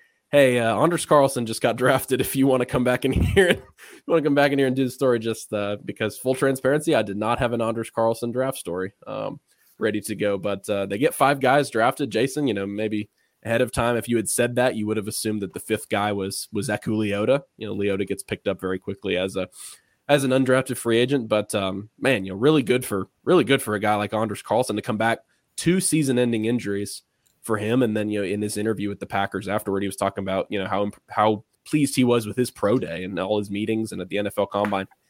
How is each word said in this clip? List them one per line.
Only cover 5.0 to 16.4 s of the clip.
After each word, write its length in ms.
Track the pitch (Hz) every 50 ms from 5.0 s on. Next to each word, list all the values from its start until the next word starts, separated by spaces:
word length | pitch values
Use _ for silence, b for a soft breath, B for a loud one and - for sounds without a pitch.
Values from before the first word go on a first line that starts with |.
| 139 131 120 113
just, 340 | 110 113 110 - - - 113
uh, 260 | 104 101 101 104 101 -
because 360 | - 95 - 113 107 101 -
full 160 | - 127 131
transparency, 600 | 127 151 135 135 131 - 131 143 151 156 170 151
I 80 | 120 107
did 140 | 104 98
not 220 | 104 104 110 120 117
have 160 | 131 117 120
an 80 | 113 113
Anders 260 | 113 113 113 113 -
Carlson 400 | - - 113 113 117 - 120 117
draft 280 | 113 123 131 135 131 -
story, 340 | - - 85 92 92 95 - _ -
um, 340 | 107 107 104 107 104 - - _ _ b b b b b b
ready 240 | - 113 104 104 95
to 120 | - 107
go. 220 | 95 104 104 101
But, 320 | 95 95 104 101 95 - -
uh, 160 | 104 101 98
they 140 | 98 98 104
get 160 | 135 170 -
five 260 | - 139 135 147 139
guys 300 | 127 127 131 147 139 -
drafted. 400 | - 113 113 123 131 - 143 110
Jason, 360 | 101 110 120 - - 135 147
you 60 | 135 104
know, 140 | 101 98
maybe 420 | 101 101 104 110 107 107 104 107 - _ _ _ _ _ _ -
ahead 200 | 110 113 117 127
of 100 | 117 -
time, 240 | - 117 120 120
if 120 | 117 110 117
you 60 | 117
had 120 | 113 104 -
said 280 | - - 120 120 123
that, 200 | 123 123 127 -
you 100 | 110 104
would 120 | 107 107 107
have 100 | 98 107
assumed 320 | 101 - - 110 107 107
that 140 | 101 92 -
the 60 | -
fifth 280 | - - 110 107 - -
guy 240 | 110 101 101 107 104
was, 360 | 101 95 98 98 -